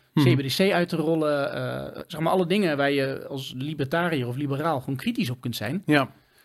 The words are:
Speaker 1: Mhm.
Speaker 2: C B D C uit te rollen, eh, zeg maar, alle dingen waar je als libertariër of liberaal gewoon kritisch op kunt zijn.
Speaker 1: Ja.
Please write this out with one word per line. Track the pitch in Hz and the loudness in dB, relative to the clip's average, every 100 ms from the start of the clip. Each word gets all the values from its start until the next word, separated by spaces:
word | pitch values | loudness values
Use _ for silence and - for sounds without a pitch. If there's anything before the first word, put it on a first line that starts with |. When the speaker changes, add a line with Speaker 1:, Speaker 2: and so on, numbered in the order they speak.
| _ | _
Speaker 1:
Mhm. | 160 131 | 4 6
Speaker 2:
C | 131 | 4
B | 135 | 2
D | - | 2
C | |
uit | 190 175 175 | 2 2 0
te | 160 | 0
rollen, | 151 165 151 147 143 | 0 2 2 0 -2
eh, | - 127 127 143 - - | -4 -6 -6 -8 -10 -10
zeg | 156 | -4
maar, | 160 | 0
alle | 185 170 | 2 2
dingen | 202 180 143 | 2 2 2
waar | 139 | 2
je | 143 135 - - | 2 0 -4 -8
als | 139 135 127 | -10 -8 -8
libertariër | 143 151 131 165 170 156 120 | -6 -4 -2 0 0 0 -2
of | 127 | -4
liberaal | 143 135 165 143 | -2 -2 -2 -2
gewoon | - 131 | -4 -4
kritisch | 226 240 139 | -4 -2 -2
op | 127 | -4
kunt | 123 110 | -6 -6
zijn. | 107 180 170 | -4 -2 4
Speaker 1:
Ja. | 151 127 - _ _ | 4 2 -6 _ _